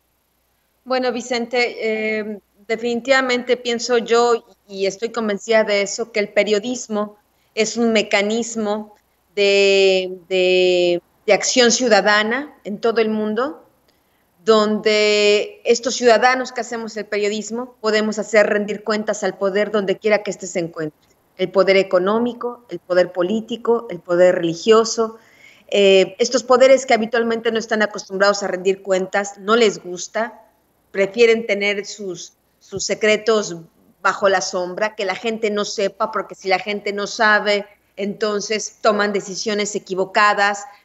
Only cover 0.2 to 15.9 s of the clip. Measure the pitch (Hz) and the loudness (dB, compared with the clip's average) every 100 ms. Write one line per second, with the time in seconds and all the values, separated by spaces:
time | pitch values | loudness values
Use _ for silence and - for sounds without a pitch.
0.2 | _ _ _ _ _ _ 247 254 254 233 | _ _ _ _ _ _ -6 -4 -2 -6
1.2 | - 240 233 247 240 - 220 220 220 214 | -6 -6 -4 -2 -2 -4 -4 -4 -4 -4
2.2 | 214 202 _ _ 208 226 240 233 240 269 | -6 -12 _ _ -8 -4 -4 -4 2 2
3.2 | 254 247 247 240 247 233 233 240 220 233 | 2 -2 -2 -4 -2 -4 0 -2 2 2
4.2 | 240 226 _ _ 202 196 196 185 226 233 | 4 0 _ _ -16 -4 -4 -4 -6 -4
5.2 | 214 202 - 220 208 202 196 - 226 214 | -4 -4 0 2 2 0 -2 -6 -6 -4
6.2 | 208 - 208 208 240 247 - 208 208 - | -2 0 0 0 -2 -8 -6 -6 -6 -10
7.2 | _ _ _ 220 214 226 233 220 214 208 | _ _ _ -4 -2 0 0 0 2 0
8.2 | 208 233 226 226 208 214 214 _ _ _ | 0 -2 -4 -4 -4 -4 -8 _ _ _
9.2 | _ 202 202 196 196 196 196 190 185 185 | _ 0 2 4 4 4 4 2 -2 -10
10.2 | 170 185 180 185 180 180 175 175 _ _ | -4 0 2 4 4 4 2 0 _ _
11.2 | - 190 - 254 240 233 247 202 202 208 | 0 0 2 2 4 4 2 4 4 2
12.2 | 214 254 294 - 190 196 233 220 220 220 | 0 -4 -6 -14 -12 -4 -2 0 -2 -2
13.2 | 214 214 285 - _ _ _ _ _ _ | -4 -4 -4 -8 _ _ _ _ _ _
14.2 | _ _ 175 220 214 214 214 214 208 208 | _ _ 2 4 4 0 0 2 2 4
15.2 | 208 208 - - - 233 254 | 4 2 0 -6 0 0 0